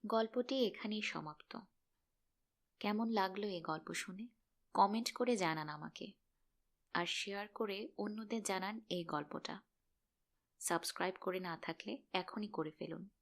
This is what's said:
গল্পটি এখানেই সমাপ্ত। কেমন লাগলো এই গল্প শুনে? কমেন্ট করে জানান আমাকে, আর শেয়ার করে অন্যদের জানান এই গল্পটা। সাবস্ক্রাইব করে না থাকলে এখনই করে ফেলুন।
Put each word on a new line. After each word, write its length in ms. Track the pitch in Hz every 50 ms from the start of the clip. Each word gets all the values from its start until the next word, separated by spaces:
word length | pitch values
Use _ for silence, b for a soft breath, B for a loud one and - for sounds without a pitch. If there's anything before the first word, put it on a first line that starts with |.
| -
গল্পটি 600 | 208 226 226 226 220 - 247 247 - 269 269 247
এখানেই 360 | 202 - - - 214 214 214
সমাপ্ত। 560 | 208 - - 160 156 156 151 - - _ - - 190 _ _ _ _ _ _ _ _ _ _ _ _ _ _ _ _ _ _ _ _ _ _ _
কেমন 300 | - 202 214 214 233 226
লাগলো 380 | 226 214 190 190 185 202 202
এই 140 | 208 190 175
গল্প 320 | 160 - 156 156 - - 170
শুনে? 340 | - - - 185 190 226 247 _ _ _ _ _ _ _ _ _
কমেন্ট 380 | 190 196 196 208 226 240 -
করে 260 | - - 247 240 247
জানান 320 | 202 185 160 160 156 151 151
আমাকে, 420 | 151 151 156 - - - - 202 - _ _ _ _ _ _ _ _ _ _ _ _ _ _ _ _
আর 120 | - 175
শেয়ার 420 | 175 - - - 208 196 202 208
করে 400 | 208 - - 226 208 196 196 220 - -
অন্যদের 460 | - 202 208 214 220 226 208 233 226 202
জানান 380 | - 190 190 190 196 220 226 - _
এই 140 | 180 180 170
গল্পটা। 580 | 165 - 147 147 151 - - - - - 196 _ _ _ _ _ _ _ _ _ _ _ _ _ _ _ _ _ _ _ _
সাবস্ক্রাইব 560 | - - 175 165 - - - - 180 185 185 -
করে 180 | - 190 180 185
না 180 | 185 175 165
থাকলে 400 | 160 - - 165 - - 214 208 - - _ -
এখনই 340 | 190 180 - - 220 208
করে 240 | 208 208 - 156 156
ফেলুন। 380 | 156 _ - 160 160 175 180 196 _ _